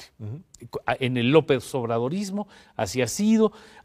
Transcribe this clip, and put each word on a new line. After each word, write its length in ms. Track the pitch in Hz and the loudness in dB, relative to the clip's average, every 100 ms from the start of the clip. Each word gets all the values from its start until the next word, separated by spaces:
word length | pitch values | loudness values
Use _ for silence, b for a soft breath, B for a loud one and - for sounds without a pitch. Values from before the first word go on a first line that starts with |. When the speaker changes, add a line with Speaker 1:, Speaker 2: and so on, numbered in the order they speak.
| - _ | -20 _
Speaker 1:
Ujú. 220 | 107 143 - - 117 - - 127 | -12 -12 -16 -20 -14 -10 -6 -2
Speaker 2:
En 180 | 123 123 | -2 0
el 140 | 117 | 4
López 420 | 156 147 131 - | 4 4 0 0
Obradorismo 720 | 135 117 117 123 185 202 202 202 b b - | -6 -2 -2 -2 -4 -6 -8 -10 b b -6
así 260 | 110 127 | -4 -2
ha 60 | 117 | -2
sido. 460 | - 208 220 220 B B B | 0 2 4 4 B B B